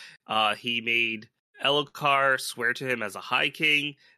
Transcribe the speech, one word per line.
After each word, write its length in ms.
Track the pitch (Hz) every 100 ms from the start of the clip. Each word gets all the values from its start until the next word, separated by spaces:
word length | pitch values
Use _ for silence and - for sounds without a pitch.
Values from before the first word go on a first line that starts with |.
| - - -
Uh, 280 | 110 107
he 260 | 104 123 117
made 480 | 117 117 117 113 110 _ _ -
Elhokar 760 | 135 147 147 - 147 139 139 131
swear 320 | - - 117
to 120 | 123 135
him 160 | 123
as 120 | 107 95
a 40 |
High 300 | - 127 151
King, 440 | 139 156 147 147 143 _